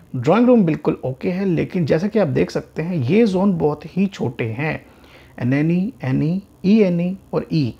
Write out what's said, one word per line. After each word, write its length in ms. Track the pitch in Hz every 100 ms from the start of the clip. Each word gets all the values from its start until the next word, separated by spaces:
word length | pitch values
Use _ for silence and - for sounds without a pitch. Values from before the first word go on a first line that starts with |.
| -
ड्राइंग 320 | 127 123 208 247
रूम 180 | 240
बिल्कुल 360 | 165 147 - -
ओके 260 | 127 131 190
है, 140 | 180 196
लेकिन 400 | 151 135 185 143
जैसा 220 | 160 208
कि 100 | 220
आप 100 | 165
देख 200 | 135 175
सकते 320 | 160 - -
हैं 140 | 160 175
ये 280 | 120 208 233
जोन 320 | 185 202 170
बहुत 280 | 156 147 160
ही 180 | 180 196
छोटे 360 | - 120 - 117
हैं, 300 | 110 151 139 - - - - - -
एनएनई, 540 | 120 139 160 175 202 -
एनई, 380 | 127 139 147 190 - - 180
ईएनई 500 | 220 190 170 180 190 -
और 120 | 160 -
ई, 220 | 160 120